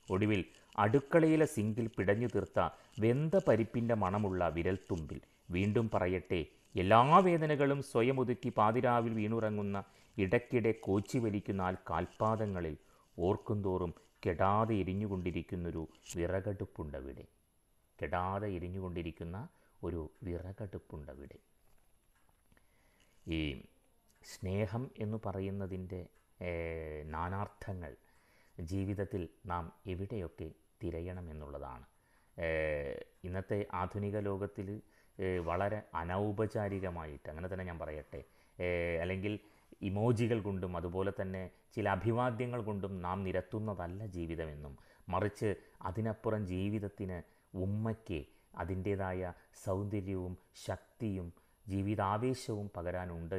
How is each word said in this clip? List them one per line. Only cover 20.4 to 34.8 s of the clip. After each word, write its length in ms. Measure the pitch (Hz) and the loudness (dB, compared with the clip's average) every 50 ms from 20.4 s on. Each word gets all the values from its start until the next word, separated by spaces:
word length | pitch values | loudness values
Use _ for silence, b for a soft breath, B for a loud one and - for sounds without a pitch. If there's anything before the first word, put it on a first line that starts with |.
| 85 92 98 - 113 95 - 87 - - - 78 71 - 67 69 69 - - - _ _ _ _ _ _ - - _ _ _ _ _ _ _ _ _ _ _ _ _ _ _ b b b b b b b b b b b b b b | -6 -8 -10 -10 -10 -10 -10 -10 -12 -12 -14 -14 -12 -12 -14 -14 -16 -16 -18 -20 _ _ _ _ _ _ -20 -20 _ _ _ _ _ _ _ _ _ _ _ _ _ _ _ b b b b b b b b b b b b b b
ഈ 140 | - 82 78 78 73 67 - - - _ _ _ _ _ _ _ _ _ _ - | -4 -2 -2 -2 -2 -4 -6 -10 -18 _ _ _ _ _ _ _ _ _ _ -20
സ്നേഹം 680 | - - - - 92 95 101 107 95 110 117 127 - - 110 | -20 -14 -8 -6 -2 -2 0 0 -2 -2 -4 -6 -8 -8 -8
എന്ന് 200 | 110 104 110 110 - | -6 -6 -6 -6 -6
പറയുന്നതിൻ്റെ, 720 | 104 95 95 95 98 98 101 98 90 95 92 92 87 92 92 87 - _ _ _ _ _ - | -6 -6 -4 -4 -4 -4 -6 -6 -6 -6 -8 -8 -8 -10 -10 -10 -12 _ _ _ _ _ -10
ഏഹ്, 600 | 92 90 85 82 82 82 82 80 80 78 76 76 76 | -6 -6 -4 -4 -4 -4 -6 -6 -8 -8 -8 -10 -8
നാനാർത്ഥങ്ങൾ 840 | 78 78 80 85 90 95 98 104 - - - - - 95 90 85 71 - - _ b b b b b b b b b b | -8 -6 -4 -4 -4 -4 -4 -6 -6 -8 -10 -10 -10 -8 -8 -10 -12 -14 -16 _ b b b b b b b b b b
ജീവിതത്തിൽ 720 | b 87 80 95 98 95 98 101 98 98 - - 95 85 80 - _ - | b -8 -4 -2 -2 -2 -2 -2 -2 -4 -4 -4 -4 -6 -6 -10 _ -8
നാം 260 | 98 87 87 82 82 - - - | -6 -4 -4 -4 -6 -10 -12 -10
എവിടെയൊക്കെ 640 | 95 92 87 98 101 123 107 87 80 - - 82 78 - - _ _ _ - | -8 -6 -6 -6 -6 -6 -6 -6 -8 -8 -10 -12 -12 -12 -14 _ _ _ -8
തിരയണമെന്നുള്ളതാണ്. 1080 | - 87 78 80 85 90 90 92 90 80 76 76 76 69 71 71 69 67 64 62 64 - _ b b b b b b b b | -6 -6 -4 -4 -6 -6 -8 -8 -10 -10 -10 -12 -10 -10 -10 -10 -10 -10 -12 -14 -16 -20 _ b b b b b b b b
ഏഹ്, 600 | b 85 82 80 80 78 78 76 73 71 69 - - - - _ _ - | b 0 0 2 2 2 2 0 0 -2 -4 -6 -8 -10 -14 _ _ -10
ഇന്നത്തെ 420 | 90 87 95 95 - 107 101 104 - - | -6 -6 -6 -4 -2 -2 -2 -2 -2 -2
ആധുനിക 460 | 90 92 90 - 104 101 101 98 107 | -2 -2 -2 -2 -4 -2 -2 -2 -2
ലോകത്തിൽ, 500 | 101 101 98 95 101 98 - - 98 95 104 113 | -2 -2 -2 -2 -4 -6 -6 -6 -8 -6 -8 -10